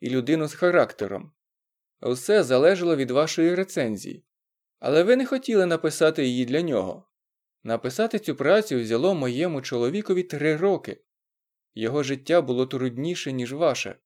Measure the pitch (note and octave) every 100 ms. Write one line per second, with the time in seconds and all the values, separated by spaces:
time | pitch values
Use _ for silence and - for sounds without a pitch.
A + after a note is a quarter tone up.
0 | A#2+ C3 B2 D#3+ D3+ - F3+ E3+ A2+ -
1 | G2 G2 - _ _ _ _ _ _ _
2 | A#2+ B2+ - G#3 C3+ B2+ D#3 F#3+ F3 D3+
3 | B2+ B2+ D#3 - E3 F3+ F#3+ - A#2+ G#2
4 | - - _ _ _ _ _ _ B2 D3+
5 | F#3 B3+ C4 C4 C4 G#3+ F3+ E3 D#3+ -
6 | D#3+ D#3+ C3 B2 A#2+ C#3+ E3+ A#2 F#2 -
7 | - _ _ _ _ _ - A2+ B2 B2+
8 | A3+ A3 - C#3 C#3+ G#3 G#3+ B2+ A2 A#2
9 | F3 F3+ B2+ B2 F3 C#3+ B2+ B2 A#2+ G3
10 | G#3 F3+ F3+ C#3+ D3+ D3+ G3 F3 A2 -
11 | _ _ _ _ _ _ _ - A2 C#3+
12 | C3+ C3+ C3+ E3+ B2+ B2 C3 C3+ B2+ A#2+
13 | D#3+ F3 D3 C3 A#2+ C#3 E3 - - -